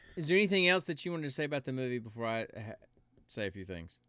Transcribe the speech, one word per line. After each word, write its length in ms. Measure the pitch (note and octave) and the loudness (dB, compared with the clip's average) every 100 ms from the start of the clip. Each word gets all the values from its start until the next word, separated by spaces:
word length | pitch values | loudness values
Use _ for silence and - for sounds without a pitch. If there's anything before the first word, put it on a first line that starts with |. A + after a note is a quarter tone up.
| - - | -12 -6
is 120 | D3+ | 2
there 80 | F#3+ | 4
anything 320 | G3+ G3 F3+ | 6 6 6
else 180 | F#3 F3+ | 6 2
that 200 | D#3 F3 | -4 -4
you 60 | |
wanted 140 | E3 D3 | -4 -2
to 60 | |
say 140 | D3 D3 | -2 0
about 200 | C#3+ C3+ | -2 -2
the 60 | |
movie 280 | C3 B2+ B2 | -2 -2 -4
before 260 | A2+ A#2 A2+ | -6 -4 -2
I 220 | A2+ - - | -2 -4 -8
ha-, 160 | A2 - - _ _ _ - | -10 -12 -16 _ _ _ -12
say 180 | A#2+ G2+ | -4 -4
a 40 | |
few 120 | G2 | -4
things? 340 | F#2 F2 E2 - | -8 -8 -8 -16